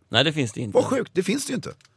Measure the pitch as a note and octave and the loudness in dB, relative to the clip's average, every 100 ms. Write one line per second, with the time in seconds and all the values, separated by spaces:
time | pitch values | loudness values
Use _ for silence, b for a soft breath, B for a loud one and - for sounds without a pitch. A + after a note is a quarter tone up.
0 | _ A2+ D3 D3+ A#2 - A#2 D#3 - C4 | _ 2 2 2 -2 -2 0 2 2 0
1 | - F3+ F#3 C4 C#4 B3 - - _ | 0 -2 0 -2 -2 -4 -6 -14 _